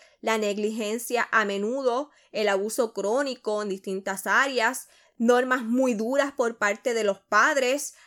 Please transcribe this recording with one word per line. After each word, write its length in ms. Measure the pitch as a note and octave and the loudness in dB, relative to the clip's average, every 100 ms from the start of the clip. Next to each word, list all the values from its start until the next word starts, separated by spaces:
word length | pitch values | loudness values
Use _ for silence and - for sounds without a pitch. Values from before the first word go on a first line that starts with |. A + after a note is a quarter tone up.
| - _ | -20 _
la 180 | - A3 | -2 0
negligencia 920 | G#3 G3+ G#3+ A3 G#3 A3+ - A#3+ - | 0 -2 -2 -2 -4 -6 -4 -4 0
a 120 | A3+ | 0
menudo, 680 | G#3 G3 G#3 C4+ B3+ A#3+ D4 _ _ | 0 -2 -4 -2 0 -2 -4 _ _
el 140 | - G#3 | -2 0
abuso 440 | G3 G#3 - A3+ | 0 -2 -2 -2
crónico 680 | G#3+ G3 B3 C#4+ B3+ - G#3 | -2 -2 0 -2 -4 -4 -4
en 60 | G#3 | -4
distintas 580 | F#3+ G3+ F#3+ G3 F#3+ G3+ | -6 -6 -8 -6 -8 0
áreas, 640 | G#3+ C#4 B3+ A3+ B3+ - _ _ _ | 2 2 2 0 -2 -10 _ _ _
normas 460 | A#3 B3 B3+ B3+ | 4 4 4 0
muy 320 | A3+ B3 C4 | 0 2 2
duras 380 | G#3+ A3+ C#4 C#4 | 0 0 0 0
por 260 | - A#3 A#3 | 0 -4 0
parte 340 | G3+ G#3+ B3+ | -2 -2 -2
de 120 | A3+ | 0
los 160 | G#3 G3 | 0 -2
padres, 760 | _ G#3 C4 D4 B3 C#4+ - - | _ 4 4 2 0 -2 -4 -14